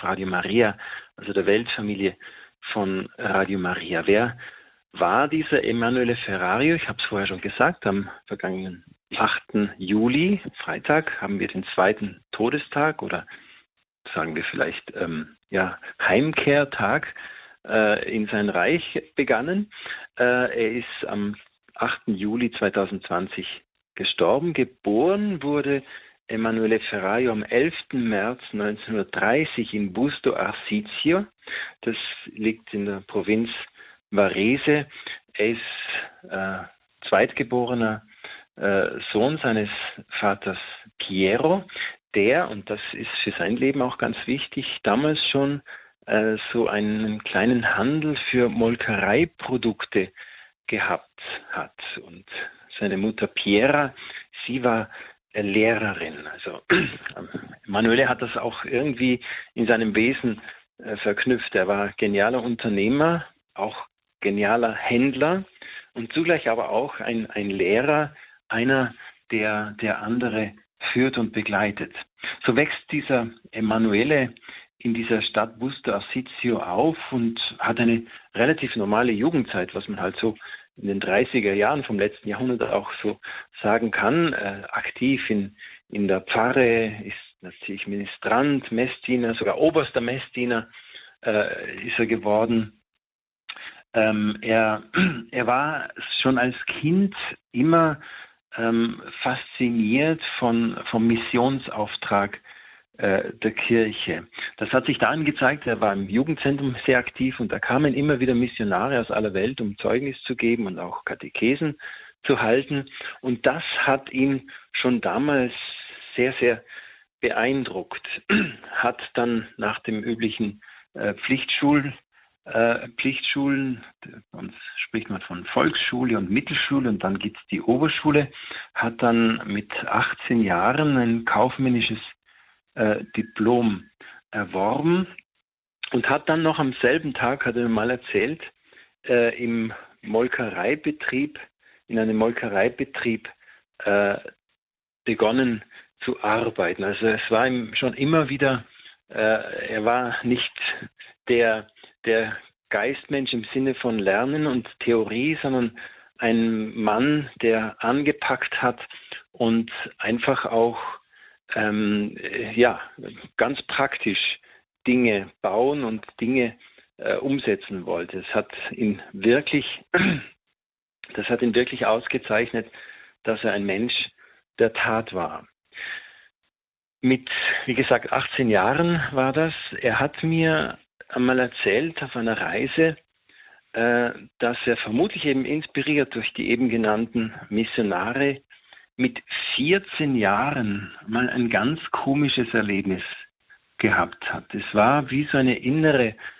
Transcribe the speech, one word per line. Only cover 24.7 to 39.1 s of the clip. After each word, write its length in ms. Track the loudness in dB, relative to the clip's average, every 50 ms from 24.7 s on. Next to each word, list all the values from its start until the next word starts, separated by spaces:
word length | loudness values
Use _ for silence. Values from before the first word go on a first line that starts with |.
| -4 _ -2 0 2 4 4 2 2 2 0 -2 -2 -2
wurde 400 | -2 -2 0 0 0 0 0 -2 -2 -8 -16 -20 -20 -20 _ _ _
Emanuele 520 | -6 -2 0 0 0 2 2 2 4 2 2
Ferrario 540 | 0 -2 -4 -2 0 0 2 2 2 2 0
am 100 | 0 0
elften 640 | 2 2 2 2 2 0 -6 -8 -6 -4 -2 0
März 320 | 0 0 0 0 -2 -4 -6 -10 -8 -6
neunzehnhundertdreißig 1200 | -4 -2 -2 -4 -6 -6 -4 -4 -4 -4 -4 -2 0 2 4 4 4 2 0 -2 -4 -4 -2 -2
in 180 | -2 -2 -2
Busto 420 | 0 0 0 0 0 0 0 0 0
Arsizio. 920 | 0 -2 -2 -4 -6 -6 -4 -2 -2 -2 -4 -6 -2 2 2 2 2 0 -4 _ _ _ -10 -10 -8 -8 -10 -12 _
Das 160 | -6 -4 -4 -4 -6 -10 -10 -12 -16
liegt 460 | -14 -6 -2 -2 -2 -2 -2 _ -6 -4
in 120 | -4 -2
der 160 | -2 -4 -6
Provinz 480 | -8 -4 -4 -2 0 2 2 2 0 -2 -4 -8 -12 -14 _ -20 -20 -20 -20 _ _ _
Varese. 760 | 2 4 4 4 2 2 2 2 2 2 2 2 2 2 0 -4 -12 -16 -14 -14 -14 -16 _ _ -2
Er 160 | 0 0 0
ist, 100 | 0 -2 -6 -10 -10 -10 -8 -6 -6 -6 -8 -10 -14 -20 -14 -8
äh, 300 | -6 -4 -4 -4 -6 -8 -10 -14 -18 _ _ _ _ _ -2 2
zweitgeborener, 960 | 4 4 4 4 2 -2 -2 0 0 0 0 0 0 0 0 0 0 -4 -8 _ -20 -20 -20 -18 -18 -20 -20 _ _
äh, 360 | -2 0 2 2 2 2 0 -2 -4 -6 -2